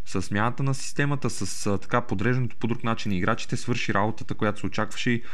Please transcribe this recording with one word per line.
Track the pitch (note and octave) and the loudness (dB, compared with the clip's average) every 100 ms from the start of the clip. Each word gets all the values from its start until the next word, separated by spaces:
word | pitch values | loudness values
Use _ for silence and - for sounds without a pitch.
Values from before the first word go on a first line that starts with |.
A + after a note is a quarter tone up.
| - | 0
с | F#2+ | 0
смяната | F2 G2+ A2+ B2+ | 0 0 0 0
на | C3+ | 0
системата, | C#3 - - C#3+ C#3+ B2 | 0 -2 0 0 0 0
с, | - F#2+ - G#2+ | -2 -2 0 0
а, | G2 | 0
така | - A#2+ | 0 0
подреждането | - G2 A2 B2+ B2 - | 0 0 2 2 0 0
по | A2+ | 0
друг | A2 | 0
начин | A#2 A2+ G#2+ | 0 0 0
на | F#2+ | 0
играчите, | G2 A#2 - - | 2 0 0 -2
свърши | - A#2 - | 0 0 0
работата, | G2+ G#2+ G#2+ - | 2 2 0 -2
която | - A2 G#2 | 0 0 0
се | F#2+ | 0
очакваше | G#2 G#2+ - C3 | 0 -2 0 0
и, | A#2+ - | 0 0